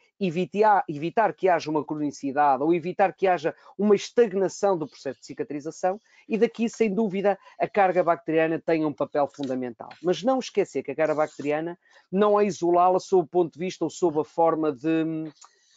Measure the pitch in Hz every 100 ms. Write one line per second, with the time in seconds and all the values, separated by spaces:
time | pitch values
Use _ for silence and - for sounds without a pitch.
0 | _ - 190 160 175 202 214 190 - 143
1 | 170 226 202 - 185 165 135 156 - 151
2 | 147 - 139 135 147 131 156 175 165 -
3 | 190 - 190 175 156 - - - 208 196
4 | - - 233 190 180 - 202 180 143 -
5 | 139 123 - 143 143 151 151 - 185 208
6 | _ _ - 214 226 - 226 - 226 185
7 | 220 190 196 190 - - 170 208 185 175
8 | 165 165 - 160 160 156 - 165 156 -
9 | 139 147 139 - 135 127 123 113 - -
10 | 170 165 220 262 - 208 175 139 131 135
11 | 156 147 151 - 143 151 165 175 _ _
12 | _ 185 208 208 208 160 170 175 180 185
13 | - 185 147 180 165 143 185 - 156 -
14 | 180 151 - - 165 156 156 127 151 160
15 | 160 160 156 - - _ _